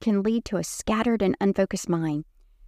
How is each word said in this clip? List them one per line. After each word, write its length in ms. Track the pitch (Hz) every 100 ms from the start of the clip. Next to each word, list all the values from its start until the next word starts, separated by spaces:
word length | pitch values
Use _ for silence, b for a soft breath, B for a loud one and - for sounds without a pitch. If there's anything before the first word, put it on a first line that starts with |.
can 200 | 233 196
lead 220 | 208 233 -
to 120 | 185
a 60 |
scattered 580 | 165 - - 214 240 226
and 160 | 190 -
unfocused 480 | 196 196 190 190 -
mind, 380 | 170 160 147 - _ - _